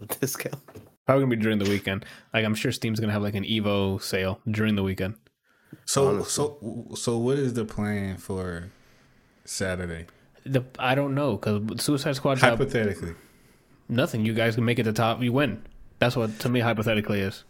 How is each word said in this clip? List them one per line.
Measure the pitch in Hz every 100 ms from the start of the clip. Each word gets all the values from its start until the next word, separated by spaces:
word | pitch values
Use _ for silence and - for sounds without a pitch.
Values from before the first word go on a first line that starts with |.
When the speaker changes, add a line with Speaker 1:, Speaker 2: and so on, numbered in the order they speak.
Speaker 1:
a | 104
<laughs> | -
discount. | 139 - - - - - - _ -
Speaker 2:
Probably | 135
gonna | 131 113
be |
during | 110 107
the | 101
weekend. | 101 - 98 - - -
Like, | 113
I'm | 110
sure | 107 131
Steam's | 117 113 107
gonna | 110
have, | 104
like, | 104
an | 101
Evo | 98 110 104 101 98 95
sale | - 98 95 95 -
during | 107 110 101
the |
weekend. | 95 92 95 110 _ _ _ _ _ - -
Speaker 3:
So, | 139 135
Speaker 1:
Honestly. | 101 -
Speaker 3:
so, | - 147 143 107 117 113
so | 120 - 117
what | 120 143
is | 131
the | 117
plan | 110 - 104 104 98 90
for | - 95 92 85 92 - _ - _ _ _ _
Saturday? | - - 95 90 87 82 85 - _ _ 131
Speaker 2:
The, | 131 127 -
I | 127
don't | 135 143
know, | 135 147 107
'cause | 117 104 110 -
Suicide | - 143 147 135
Squad | 143 131
got | 127
Speaker 3:
Hypothetically. | 117 127 120 104 90 85 82 - - _ _ _ _ -
Speaker 2:
nothing. | 120 165 113
You | 107
guys | 110 113
can | 110
make | 117 120
it |
the | 110
top, | 107 113 107
you | 123
win. | 127 143 92 - - - -
That's | 120
what, | 123 110 107
to | 127
me, | 123
hypothetically | 117 110 110 107 104 104
is. | 98 -